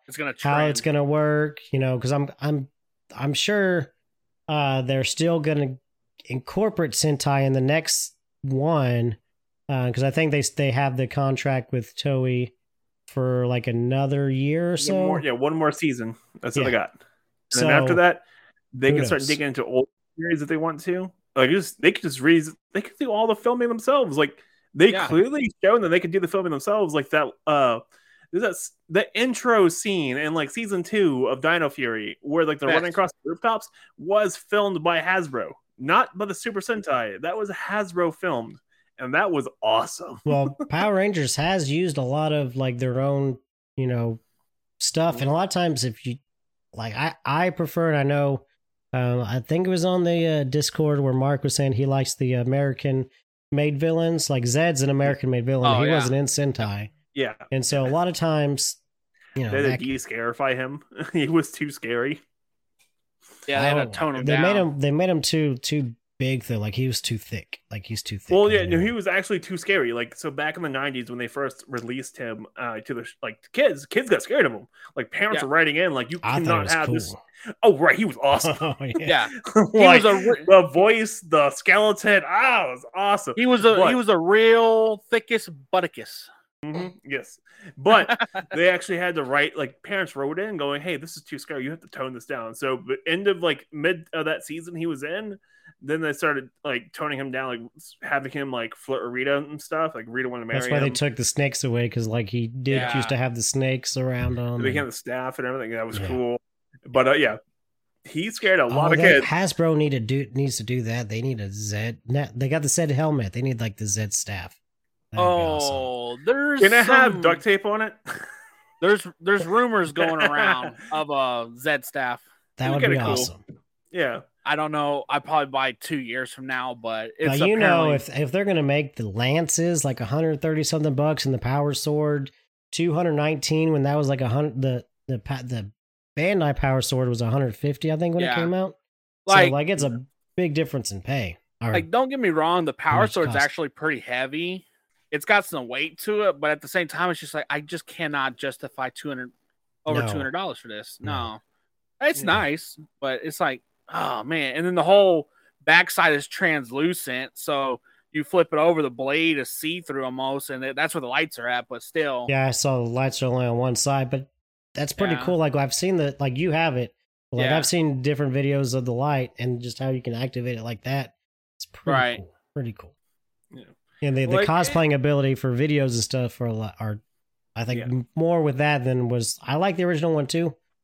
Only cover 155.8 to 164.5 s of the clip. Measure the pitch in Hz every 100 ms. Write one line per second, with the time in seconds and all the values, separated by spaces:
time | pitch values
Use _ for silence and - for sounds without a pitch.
155.8 | 180 - 170 143 - - 180 151 117 131
156.8 | 165 175 139 127 131 - - 139 139 120
157.8 | _ _ _ 151 143 180 160 151 165 160
158.8 | 139 120 135 151 165 147 123 - 156 175
159.8 | 165 139 131 131 135 139 - 131 131 135
160.8 | 160 170 123 139 165 - 120 123 - -
161.8 | - 165 147 127 123 135 135 117 143 131
162.8 | 117 123 135 - 131 127 120 120 127 117
163.8 | 139 135 127 135 135 _ _